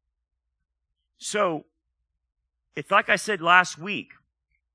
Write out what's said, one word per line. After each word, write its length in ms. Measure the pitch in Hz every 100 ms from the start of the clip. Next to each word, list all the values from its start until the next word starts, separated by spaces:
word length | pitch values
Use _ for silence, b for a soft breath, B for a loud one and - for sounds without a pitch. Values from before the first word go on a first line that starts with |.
| _ _ _ _ _ _ _ _ _ _ _ _
So, 460 | - 208 190 156 - _ _ _ _ _ _ _ _ _ _
it's 160 | - -
like 180 | 202 226
I 80 | 208
said 240 | - 196
last 380 | 170 180 180 -
week, 340 | 185 196 - - _ _ _ _ _